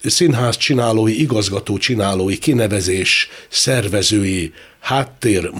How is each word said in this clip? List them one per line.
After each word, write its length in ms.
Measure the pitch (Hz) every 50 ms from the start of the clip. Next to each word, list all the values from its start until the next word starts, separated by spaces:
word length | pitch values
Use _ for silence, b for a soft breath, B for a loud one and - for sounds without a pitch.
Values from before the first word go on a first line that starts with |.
| -
színház 540 | - - - 175 165 135 117 123 120 113 -
csinálói, 640 | - - 147 127 120 117 110 110 110 110 110 113
igazgató 560 | 156 143 120 110 104 95 98 98 - - 104 95
csinálói, 600 | - - 127 107 98 98 98 95 92 98 95 -
kinevezés 920 | - - 139 120 113 104 101 101 90 92 92 95 92 - - - - - B B B B
szervezői 1040 | B - - 139 135 123 107 98 95 104 92 - 107 107 98 95 95 92 85 80 B B B B B B
háttér 680 | B - 127 139 135 131 - - - 117 104 92 85 - - -